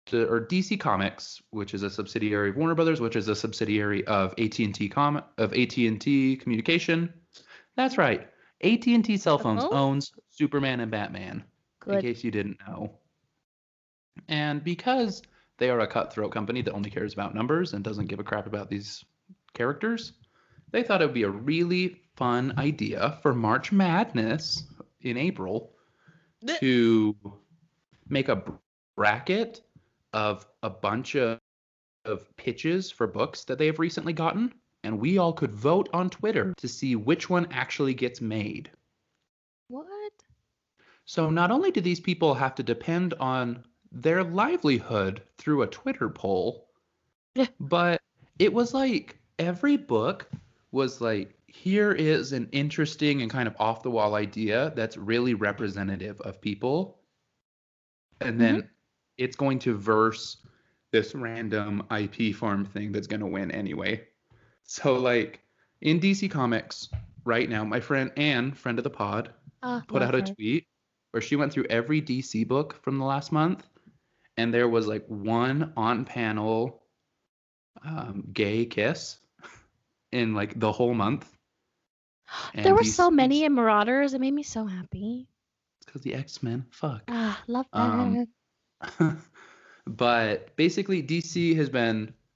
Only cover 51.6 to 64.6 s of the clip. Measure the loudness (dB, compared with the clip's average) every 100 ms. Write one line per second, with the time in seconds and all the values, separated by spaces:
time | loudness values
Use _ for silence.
51.6 | 0 2 4 2 2 2 0 -4 -2 -2
52.6 | -2 0 -2 0 0 2 0 -2 -2 0
53.6 | 0 0 -2 2 2 2 -2 -2 0 2
54.6 | 0 -2 -4 -4 0 2 2 2 0 -2
55.6 | -4 -4 -4 -4 -8 -10 -12 -8 -6 -2
56.6 | 0 0 -2 -10 _ _ _ _ _ _
57.6 | _ _ _ _ _ -6 -4 2 4 4
58.6 | -2 _ _ _ _ -6 -6 0 0 0
59.6 | 0 -2 2 4 4 0 -12 -14 -20 _
60.6 | _ _ 0 0 0 -6 -8 -6 -4 -4
61.6 | -2 -4 -4 -4 -4 -2 -2 0 -2 -2
62.6 | -4 -6 -6 -6 -6 -6 -4 -4 -4 -6
63.6 | -6 -4 -4 -4 -8 _ _ _ _ _